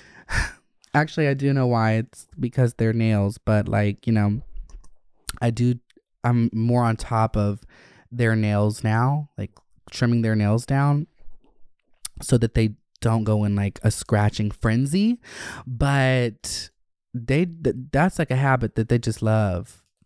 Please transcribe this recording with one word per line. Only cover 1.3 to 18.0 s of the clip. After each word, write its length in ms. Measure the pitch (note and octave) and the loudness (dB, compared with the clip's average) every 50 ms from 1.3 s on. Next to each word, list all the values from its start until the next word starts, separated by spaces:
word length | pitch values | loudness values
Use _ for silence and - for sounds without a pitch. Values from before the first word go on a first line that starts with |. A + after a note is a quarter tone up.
| C#3 | 0
do 180 | C3+ C#3 C#3 C#3 | 0 0 0 2
know 140 | C#3 B2+ | 2 2
why. 260 | B2 A#2+ A2+ A2 A2 A2 | 2 2 2 2 2 2
It's 340 | A2+ A#2+ - - - - _ - - | 0 -2 -4 -10 -20 -20 _ -12 -8
because 360 | B2 A#2+ - - B2+ A#2 - | -8 -4 0 2 2 2 2
they're 180 | - A2+ A2+ A2 | 0 0 0 2
nails, 460 | A2+ A2+ A2 A2 G#2 G2+ G2+ G#2+ - | 2 2 2 2 2 2 0 -2 -4
but, 300 | - - A2 G#2+ G#2 - | -2 0 2 2 2 2
like, 380 | G#2 G#2+ G#2 G#2 G2+ - - | 0 0 0 0 -2 -2 -2
you 60 | - A2+ | 0 2
know, 300 | G#2+ G#2 G2+ G#2 A#2+ - - - - - - - - - - - - _ _ _ _ _ - - - | 2 2 2 0 -2 -6 -10 -12 -12 -12 -12 -14 -20 -20 -20 -20 -20 _ _ _ _ _ -14 -8 -2
I 100 | B2+ A#2+ | -2 -2
do, 280 | A2+ A2+ A#2+ B2 B2 A#2+ _ _ _ _ _ _ _ _ - | 0 2 2 0 0 -2 _ _ _ _ _ _ _ _ -2
I'm 260 | B2 A#2+ A#2+ A#2 A#2 - | 0 2 2 2 2 0
more 320 | A2+ A2+ A#2 A#2+ B2 A#2+ | 0 0 2 2 2 2
on 120 | A#2 A2 | 2 0
top 400 | - - - A#2 A2+ A2 A2 - | -2 -4 -2 0 0 0 2 0
of 240 | G#2+ G#2 G#2 G#2 - - - - - - - - - _ - | 0 0 0 -2 -4 -8 -18 -20 -20 -20 -20 -20 -20 _ -10
their 240 | A#2+ A#2+ A#2+ A2+ A2+ | -4 -2 0 2 2
nails 480 | A2 G#2+ G#2+ G#2 G#2 G#2 G#2+ G#2 - - | 2 2 2 2 2 2 0 0 0 -2
now, 480 | A2 G#2+ A2+ A#2+ C3 C#3+ D3+ D3 - _ | 0 2 2 2 2 0 -2 -4 -8 _
like, 160 | - G#2 - _ - _ _ _ _ - - | -10 -10 -10 _ -16 _ _ _ _ -20 -12
trimming 320 | - - B2+ A#2 A#2+ A#2 A2+ | -6 -2 0 2 2 2 2
their 140 | A2 A2 | 2 2
nails 300 | G#2+ G#2 G#2 G#2+ A#2 A#2+ | 2 2 2 2 2 0
down 400 | - C#3 C#3 C#3+ C#3+ C#3+ D3 D#3 - _ - - - - - _ _ _ - - - - _ _ _ _ _ - - - - | 0 0 2 2 2 2 0 -2 -6 _ -16 -14 -14 -14 -14 _ _ _ -20 -20 -20 -20 _ _ _ _ _ -14 -14 -14 -10
so 160 | - - B2+ A#2+ | -4 0 0 2
that 160 | A#2 A2 - | 2 2 0
they 200 | B2 A2+ A2 G#2 - _ _ _ - | 0 0 0 -2 -6 _ _ _ -6
don't 240 | - A#2 A2+ A2+ A2 | -2 0 0 0 0
go 200 | G#2 G#2+ G#2 G#2 | 0 0 0 0
in, 100 | G#2 G2+ | 0 0
like, 260 | G2+ G2+ G2+ - - - | 0 -2 -2 -4 -2 0
a 80 | A2 | 0
scratching 600 | - - - - A#2 G#2 G#2 G#2 - - G#2+ G#2 | 0 -2 -2 0 0 2 2 2 0 0 -2 -4
frenzy, 680 | - - - A2+ A2 A#2+ C3+ C#3 D3+ G3 G#3 A3+ A#3+ A#3+ - - - - - - - - - | -4 -2 -2 0 0 0 0 0 0 0 2 0 0 -2 -6 -16 -18 -16 -14 -14 -14 -14 -12
but 1040 | - B2+ A2+ C#3+ C#3 C#3 C#3 C3+ C3 C3 B2+ B2 A#2 G#2+ - - - - - - - _ _ _ _ _ _ _ _ - | -10 -4 -2 0 2 2 2 2 2 2 2 0 -2 -4 -6 -10 -10 -10 -10 -12 -14 _ _ _ _ _ _ _ _ -12
they, 320 | B2+ A#2 A#2 C3 D3+ F3+ | -8 -4 -2 0 0 0
th-, 300 | F3 E3 E3 D#3 B2+ - B2+ B2+ D3 - | -2 -4 -4 -4 -4 -4 -4 -6 -4 0
that's, 260 | C3+ | 0